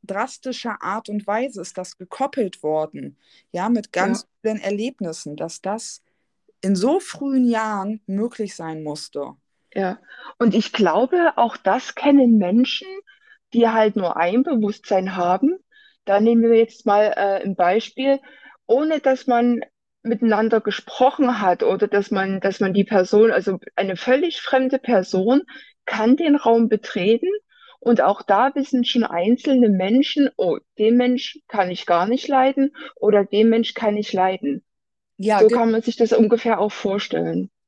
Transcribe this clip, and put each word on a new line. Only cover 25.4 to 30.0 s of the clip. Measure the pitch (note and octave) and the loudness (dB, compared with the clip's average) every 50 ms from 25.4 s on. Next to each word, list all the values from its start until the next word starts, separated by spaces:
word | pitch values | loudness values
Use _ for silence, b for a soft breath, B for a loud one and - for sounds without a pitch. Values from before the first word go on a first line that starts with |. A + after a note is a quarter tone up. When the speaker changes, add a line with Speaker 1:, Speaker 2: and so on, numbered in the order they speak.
| - B B B B B B B - | 2 B B B B B B B -12
Speaker 2:
kann | - - G#3+ G#3+ A3+ B3+ - | -8 -4 0 2 2 4 4
den | F4 D#4 C#4+ | 4 2 2
Raum | D4 - A3+ A3+ A#3 A#3 A3+ | 2 4 4 4 4 4 2
betreten. | A3 G#3+ - - - G#3 F3+ G3+ A3+ - - F#4 G4+ G#4 _ b b b b b b b | 0 -2 -2 -4 -6 -2 2 2 2 2 0 -2 -4 -4 _ b b b b b b b
Und | b - A#3+ - | b 0 2 4
auch | C3 D#3 G3+ - | 4 2 2 0
da | - - G3+ G3 A#3+ C4+ C4+ | 0 0 2 2 2 2 0
wissen | C#4+ C4+ - - B3+ A#3+ | -2 -6 -2 0 -2 0
schon | - - B3 A3 | 0 0 -2 -2
einzelne | - - E3+ F3 G#3 A#3+ B3+ - D#4 C4+ B3+ A#3+ G#3+ | -2 -2 -2 0 2 2 0 2 2 2 4 4 4
Menschen, | G3+ F#3 F#3 G3 A3+ C4 | 4 2 0 2 2 2